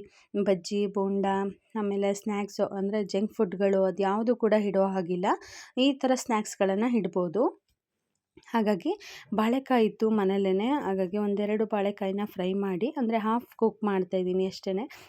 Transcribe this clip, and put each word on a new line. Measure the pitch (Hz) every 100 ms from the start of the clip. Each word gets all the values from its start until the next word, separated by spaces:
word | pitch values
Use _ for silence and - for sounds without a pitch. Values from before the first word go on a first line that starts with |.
| 202 - _ 202
ಬಜ್ಜಿ, | 208 190 - 202 202
ಬೋಂಡ, | 202 196 196 196 196 196 190 _ 220
ಆಮೇಲೆ | 202 202 196
ಸ್ನ್ಯಾಕ್ಸು | 202 - 202 202 - 202
ಅಂದರೆ | 196 196 214
ಜಂಕ್ | 196 190 208
ಫುಡ್‌ಗಳು | - 208 180 196 196
ಅದು | 190 180
ಯಾವುದು | 196 202 233 247
ಕೂಡ | 220
ಇಡೋ | 214 202 190
ಹಾಗಿಲ್ಲ. | 196 190 165 180 202 359 - - - -
ಈ | 269
ಥರ | 269 262 254
ಸ್ನ್ಯಾಕ್ಸ್‌ಗಳನ್ನು | - 214 208 - 190 190 240 240
ಇಡ್ಬೋದು. | 180 180 175 175 302 - _ _ _ _ _ _ _ - -
ಹಾಗಾಗಿ | 233 208 196 302 415 - - -
ಬಾಳೆಕಾಯಿ | 208 220 254 269 254 220
ಇತ್ತು | 208 220
ಮನೇಲೇನೆ, | 220 190 196 196 190 226
ಹಾಗಾಗಿ | 294 - 190 185 208
ಒಂದೆರಡು | 208 202 208 214 214
ಬಾಳೆಕಾಯಿನ | 208 196 202 196 196 214
ಫ್ರೈ | - 180
ಮಾಡಿ, | 190 196 180 226 294
ಅಂದರೆ | 226 226
ಹಾಫ್ | 214 233 - -
ಕುಕ್ | 220 -
ಮಾಡ್ತಾಯಿದ್ದೀನಿ | 208 190 180 190 180 185 190
ಅಷ್ಟೇನೆ. | - - 190 277 -